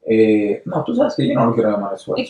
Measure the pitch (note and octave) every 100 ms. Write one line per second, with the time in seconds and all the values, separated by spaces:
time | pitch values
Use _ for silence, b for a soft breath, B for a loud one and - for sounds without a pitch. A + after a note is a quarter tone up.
0 | - A2 A2 G#2+ G#2 G2+ - D3+ - A#3+
1 | D4 - C3 C3 A#2 A2+ G#2+ G#2 G2 -
2 | - -